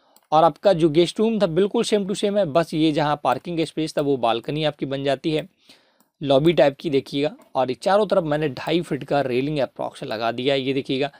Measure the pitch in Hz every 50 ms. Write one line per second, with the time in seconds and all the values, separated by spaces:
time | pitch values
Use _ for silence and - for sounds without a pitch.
0 | _ _ _ _ _ _ 151 156 170 165 151 - - 208 190 160 165 165 143 170
1 | 175 165 - - 214 226 226 208 202 175 160 175 196 196 - 240 214 - 220 208
2 | 202 185 208 - - 208 202 208 196 151 131 165 165 - - 156 156 160 147 160
3 | 151 151 151 147 - 139 123 127 - 175 175 160 160 - - 156 156 156 - 170
4 | 147 139 143 127 117 117 110 117 - - 147 151 156 151 147 - 156 135 135 139
5 | 139 139 135 135 - 170 156 151 151 - _ _ _ - - _ _ _ _ _
6 | _ _ _ _ 156 135 139 135 151 170 175 156 - 143 131 - - 170 139 135
7 | 127 - - 139 143 151 233 - - _ _ 131 131 127 127 - - 196 190 208
8 | 214 180 202 190 170 156 147 151 156 147 127 - - - 160 175 165 - 160 131
9 | 143 - 147 143 135 127 120 123 135 147 156 147 123 - - - 131 123 - -
10 | 147 131 117 107 117 113 120 120 127 139 139 139 131 135 135 139 123 - 139 131
11 | 139 135 - -